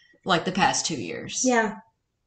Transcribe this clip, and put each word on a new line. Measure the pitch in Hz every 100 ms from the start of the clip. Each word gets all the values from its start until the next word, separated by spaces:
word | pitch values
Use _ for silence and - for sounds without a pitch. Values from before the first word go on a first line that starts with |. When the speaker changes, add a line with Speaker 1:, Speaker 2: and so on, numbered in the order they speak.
| _ _
Speaker 1:
like, | - 170 185
the |
past | 190 165 - -
two | 147
years. | 87 - - -
Speaker 2:
Yeah. | 254 240 214 - - _ _ _